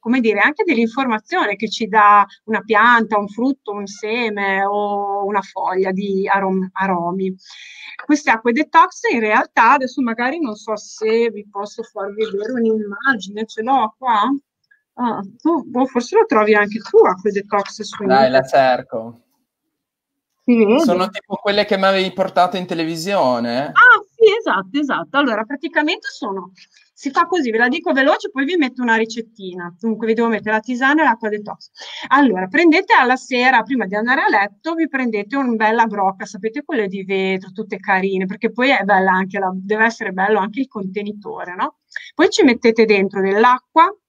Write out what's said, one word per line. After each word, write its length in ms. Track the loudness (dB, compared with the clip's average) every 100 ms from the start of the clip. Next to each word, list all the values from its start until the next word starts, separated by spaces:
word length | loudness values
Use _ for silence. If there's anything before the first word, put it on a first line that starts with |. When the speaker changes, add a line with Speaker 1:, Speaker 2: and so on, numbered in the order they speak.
Speaker 1:
come 200 | 0 0
dire, 200 | 2 2
anche 240 | 0 0
dell'informazione 880 | 0 0 0 -2 -2 -4 _ -4 -2 -4
che 120 | -6
ci 180 | -6 0
dà 400 | 4 6 6 4 -4
una 160 | -6 -6
pianta, 560 | 0 2 4 4 2 -2
un 100 | -4
frutto, 440 | -4 -4 -4 -8
un 140 | -10 -10
seme 760 | -10 -6 -4 -4 -4 -2 0
o 600 | 0 -2 -2 -4 -4 -4 -2
una 160 | -2
foglia 500 | -4 -8 -4 -2 -2
di 340 | -2 -2 -2 0
arom-, 420 | 0 0 -2 -4
aromi. 640 | -4 -2 -2 -2 -4 -6 -8 -16 -20 -20 -20 -20 -20
Queste 260 | -2 -2 0
acque 220 | 0 0
detox 500 | -2 2 4 4 2 -2
in 80 | 0
realtà, 520 | 2 0 0 2 4
adesso 260 | 4 0 -4
magari 380 | -4 -2 -4 -4
non 140 | -6
so 200 | -8 -8 -8
se 520 | -8 -6 0 2 0
vi 160 | -2 -12
posso 340 | -10 -10 -12
far 300 | -14 -10 -10
vedere 380 | -6 -4 -4 -4
un'immagine, 920 | -2 0 0 -4 -6 -2 -4 -4 -10 -10
ce 160 | -8
l'ho 320 | -2 0 0 _
qua? 240 | -2 0 0 -2 _ _ _ _ _ -6
Ah, 220 | -6 -4 -10 -4
tu, 260 | -2 -2 -2
boh, 180 | -2
forse 320 | 0 -2 0 2
lo 80 |
trovi 300 | 4 2 4
anche 240 | 4 2 -4
tu, 180 | 2 4
acque 260 | 4 2 -2
detox 520 | -4 -2 -4 -4 -10
su 200 | -14 -8 -2
Speaker 2:
Dai, 240 | 2 4
la 80 | 2
Speaker 1:
internet. 100 | 2
Speaker 2:
cerco. 720 | 2 2 0 -4 -10 -10 -16 _ _ _ _ _ _ _ _ _ _ _ _
Speaker 1:
Si 140 | 0 4
vede? 220 | 6 4
Speaker 2:
Sono 280 | 4 2 -2
tipo 240 | -6 _ -6
quelle 280 | -2 0
che 120 | 0 2
mi 80 |
avevi 280 | 2 2 0
portato 440 | -2 -2 2 0 0
in 100 | -6
televisione? 1000 | -4 -4 -4 -2 0 2 0 -2 -4 -2
Speaker 1:
Ah, 360 | 4 6 6 2
sì, 100 | _ 4 4
esatto, 400 | -2 -4 -2 -4
esatto. 380 | -2 -4 -2 0
Allora, 240 | 0 -2
praticamente 600 | -6 -8 -4 -2 -2 -4 -8
sono, 440 | -10 -8 -8 -12 _ -20 _ _
si 160 | _ -4
fa 160 | -2 0
così, 240 | 0 0
ve 80 | 0
la 100 | 0
dico 240 | 0 -2
veloce, 380 | 0 2 0 -2
poi 140 | -6
vi 120 | -2 0
metto 240 | -2 -2
una 140 | 0
ricettina. 800 | 0 -2 -6 -14 _ -14 -12 -14 -8
Dunque, 280 | -6 -4 -2
vi 80 |
devo 140 | 0 0
mettere 240 | -2 -2
la 60 | -4
tisana 420 | -4 -2 0 2
e 20 |
l'acqua 240 | 2 0 -4
detox. 420 | -6 -10 -16 -20 -20 -18 -16 0
Allora, 380 | 4 4 2 -2
prendete 480 | 2 4 2 4
alla 220 | 4 4 0
sera, 460 | -2 0 2 2
prima 220 | 0 -4 -2
di 100 | -4
andare 260 | 0 0
a 60 | 2
letto, 440 | 2 0 _ -6
vi 140 | -4 -2
prendete 480 | -2 -2 -4 -4 -4
una 160 | -2 0
bella 280 | 0 2 0
brocca, 380 | 0 -2 -2
sapete, 380 | -12 -8 -8 -8
quelle 240 | -6 -4 -4
di 180 | -6
vetro, 460 | -4 -2 -2 -4 -6
tutte 280 | -14 -10 -10
carine, 440 | -2 0 0 -2 -6
perché 240 | -4 -6
poi 180 | -2 0
è 120 | 0
bella 260 | 2 2 4
anche 260 | 0 -2 -4
la, 100 | -4
deve 320 | -6 -4 0
essere 280 | 0 0 -8
bello 260 | -2 0 0
anche 220 | -2 -6
il 80 | -8
contenitore, 840 | -8 -8 -8 -8 -10 -12 -12 -12 -6
no? 220 | -8 _ _ -18 -16
Poi 160 | 0 0
ci 140 | 4
mettete 400 | 4 4 2 4
dentro 360 | 4 4 2 0
dell'acqua. 720 | 0 4 4 2 _ 4 4 2